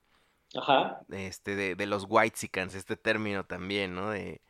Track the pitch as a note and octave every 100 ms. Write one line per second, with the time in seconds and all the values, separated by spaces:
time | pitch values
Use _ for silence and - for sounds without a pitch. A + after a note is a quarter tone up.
0 | _ _ _ _ - C3 C3+ C#3 F3 -
1 | - G2 F#2+ - G2+ G2+ G2 F2+ G2+ G2+
2 | G2 A2 A2+ - G#2 F#2+ F2+ F#2+ - G#2+
3 | A2 G#2+ G#2+ G2 F#2 F2+ F2+ G2+ F#2+ F2+
4 | G2+ G#2 F2 D#2+